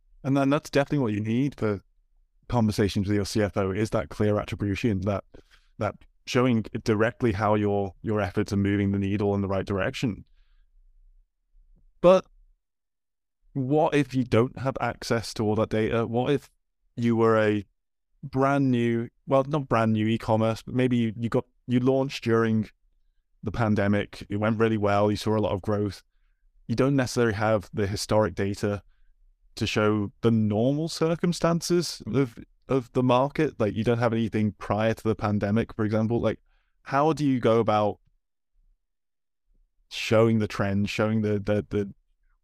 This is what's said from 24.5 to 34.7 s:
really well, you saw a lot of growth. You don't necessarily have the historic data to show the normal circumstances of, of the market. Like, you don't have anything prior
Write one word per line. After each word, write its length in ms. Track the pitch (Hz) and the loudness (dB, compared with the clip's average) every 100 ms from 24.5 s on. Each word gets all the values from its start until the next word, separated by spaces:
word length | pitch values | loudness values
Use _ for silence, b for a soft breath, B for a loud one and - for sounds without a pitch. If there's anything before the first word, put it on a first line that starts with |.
| 110 | 2
really 160 | 113 110 | 2 2
well, 340 | 101 101 107 | 2 2 2
you 60 | 104 | 0
saw 200 | - 110 | -2 0
a 40 | |
lot 120 | 104 | 0
of 100 | 98 | -4
growth. 400 | - 104 104 - _ _ _ _ _ _ - | -2 -2 -2 -6 _ _ _ _ _ _ -6
You 80 | 117 | 0
don't 180 | 131 | 2
necessarily 400 | 143 120 - 117 | 2 0 0 0
have 340 | 104 107 110 - | 2 0 0 -2
the 160 | - 101 | -4 -4
historic 480 | 101 - 107 107 90 | -4 -2 0 0 0
data 460 | 98 101 107 101 - _ _ _ _ _ _ | -4 -2 -4 -4 -8 _ _ _ _ _ _
to 120 | - 107 | -6 -4
show 460 | - 107 107 101 - | 2 2 2 -2 -2
the 100 | 117 | 2
normal 560 | 113 107 104 123 147 160 | 2 2 0 0 0 -4
circumstances 1160 | - 160 170 180 170 170 170 - 175 160 - - | -2 -2 0 -2 0 0 0 0 -2 -2 -8 -4
of, 260 | 131 135 - 135 _ - | -2 -2 -4 -20 _ -2
of 240 | 135 120 | -2 -2
the 100 | 139 | -2
market. 560 | 127 123 139 - 190 - | 2 2 0 0 -2 0
Like, 160 | 107 | -2
you 100 | 107 | 0
don't 140 | 113 117 | 0 2
have 140 | 120 | 2
anything 400 | 113 113 110 107 - | 0 -2 0 -2 -2
prior 340 | - | -4